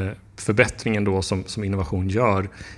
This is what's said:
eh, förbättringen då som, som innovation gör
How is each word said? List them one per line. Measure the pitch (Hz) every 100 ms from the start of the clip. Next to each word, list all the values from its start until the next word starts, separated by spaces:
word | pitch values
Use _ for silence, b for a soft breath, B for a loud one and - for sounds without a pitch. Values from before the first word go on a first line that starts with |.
| 95
eh, | - - -
förbättringen | - 104 - - 117 107
då | 101 95
som, | 95 95 -
som | 110
innovation | 101 98 92 92 95
gör | 104 120 98 98 B B